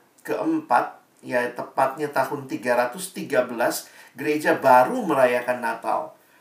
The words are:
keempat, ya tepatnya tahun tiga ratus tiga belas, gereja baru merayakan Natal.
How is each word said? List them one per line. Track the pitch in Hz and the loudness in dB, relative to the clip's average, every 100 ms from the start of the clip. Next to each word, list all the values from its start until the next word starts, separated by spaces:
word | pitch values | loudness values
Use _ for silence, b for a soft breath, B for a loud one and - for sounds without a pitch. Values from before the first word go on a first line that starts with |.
| _ _ | _ _
keempat, | - - 160 160 - 123 - - _ _ 127 | -8 -4 -2 -2 2 0 0 -10 _ _ -4
ya | 127 120 | -2 -2
tepatnya | - - - 131 156 147 | -6 -6 0 0 0 -4
tahun | 139 - 139 131 | -2 -2 -4 -8
tiga | - 127 120 | -6 0 0
ratus | - 185 - | 0 -4 -12
tiga | 202 135 131 123 | -10 -2 0 0
belas, | 117 123 - - B B | 0 -2 -2 -10 B B
gereja | - 151 151 175 147 | -8 -2 0 0 2
baru | 135 127 127 254 190 | 6 6 6 0 0
merayakan | 135 127 123 120 123 | 4 4 2 -2 -4
Natal. | 117 113 113 98 - - b b | -4 -4 -4 -4 -6 -16 b b